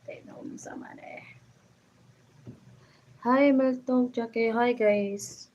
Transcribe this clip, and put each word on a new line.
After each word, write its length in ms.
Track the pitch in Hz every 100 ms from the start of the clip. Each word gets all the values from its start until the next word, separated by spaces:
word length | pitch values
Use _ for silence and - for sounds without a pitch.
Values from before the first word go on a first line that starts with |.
take 240 | - - -
home 320 | - - -
some 240 | - -
money. 400 | - - - - - - - _ _ _ _ _ _ _ _ _ - - - - - _ _ -
Hi, 320 | 233 262 285
Meltong 560 | 262 262 254 - 254 247
Jackie. 400 | 240 233 226 226
Hi, 240 | 226 240
guys. 720 | 240 214 208 202 202 - - -